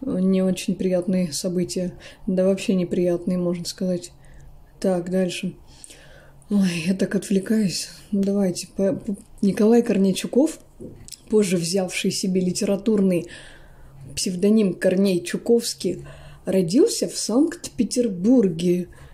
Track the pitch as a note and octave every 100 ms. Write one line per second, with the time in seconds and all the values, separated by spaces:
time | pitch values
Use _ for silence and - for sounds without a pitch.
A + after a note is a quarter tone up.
0 | C4 F#3 F#3 F#3+ F#3 F#3 - F3 F#3+ F3+
1 | F3 F#3 F3 - F#3+ F3 F3 F#3 F3+ -
2 | - - - F#3 F#3+ F#3+ - F#3 F3 F#3
3 | F3+ F3 F3+ F3+ F3 F3 E3+ - F#3 F3
4 | - - - - - - - - G3 F3+
5 | F3 F#3 F3+ - F3+ - - - - -
6 | - - - - - G3+ F#3+ E3+ E3 F#3+
7 | F#3 G3 - F#3+ F#3+ A3 G3 - - -
8 | - G3 G3 G3+ F#3+ E3+ - - G3 F#3
9 | - G3 - - G3 F#3 G#3+ A#3+ A#3 F#3+
10 | F#3+ F#3 - A#3 D#4 - - - - -
11 | - - - G#3+ F#3+ F3+ E3 F#3+ F3+ -
12 | G3 - G3 F#3 F3+ F3+ G3 G3 G#3+ G#3
13 | F#3+ F3 D#3+ - - - - - - -
14 | - - G3+ F3+ G3+ A3 G3+ - F#3 F#3
15 | G3 F3 - F3+ - A#3 A#3 - F#3 D#3
16 | - - - - - F#3 E3+ A#3 A4+ -
17 | F3+ - - A3+ E4 - - - G3+ B3
18 | A#3+ F3 G3+ C4 G3 D#3+ F3+ F3+ F3 -
19 | -